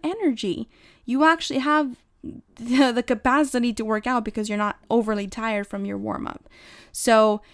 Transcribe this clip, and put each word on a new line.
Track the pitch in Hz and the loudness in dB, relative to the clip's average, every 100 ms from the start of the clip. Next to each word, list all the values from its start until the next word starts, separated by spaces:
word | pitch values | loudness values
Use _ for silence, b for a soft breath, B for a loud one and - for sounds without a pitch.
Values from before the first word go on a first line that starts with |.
energy. | 302 440 359 226 202 - 226 b b b | -6 -2 -2 0 -2 -4 -8 b b b
You | b 262 | b 2
actually | 311 330 - 269 | 4 2 -2 -4
have | 277 302 277 240 _ _ | 0 0 0 -6 _ _
the, | - - - - 233 254 262 | -16 -16 -18 -12 0 4 4
the | 240 | 2
capacity | 247 233 247 277 285 247 240 | 0 0 2 2 2 0 -2
to | 220 | -2
work | 220 214 247 | -2 -2 0
out | 254 | -2
because | 220 220 214 | -2 -4 -4
you're | 208 | -2
not | 208 - - | -2 -4 0
overly | 233 214 208 196 | 0 2 -2 -4
tired | 220 226 214 202 | -6 -4 -4 -6
from | 202 | -8
your | 202 202 | -6 -6
warm-up. | 208 - - - _ B B B B | -6 -6 -8 -10 _ B B B B
So | - - 220 214 208 b | -4 4 6 6 2 b